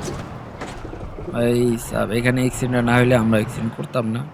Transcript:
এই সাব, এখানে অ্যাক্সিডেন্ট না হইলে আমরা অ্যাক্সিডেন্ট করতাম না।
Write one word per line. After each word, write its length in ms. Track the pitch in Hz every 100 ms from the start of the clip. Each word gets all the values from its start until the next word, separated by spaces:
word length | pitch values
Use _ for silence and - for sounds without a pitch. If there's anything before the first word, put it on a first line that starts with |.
| - - - - - - - - - - - - - 110
এই 360 | 120 120 123 117
সাব, 340 | - 110 104
এখানে 300 | 113 123 127
অ্যাক্সিডেন্ট 480 | 127 - 127 123 120
না 60 | 123
হইলে 200 | 123 123
আমরা 220 | 113 110
অ্যাক্সিডেন্ট 360 | 113 - 113 -
করতাম 300 | - 131 110
না। 180 | 117 147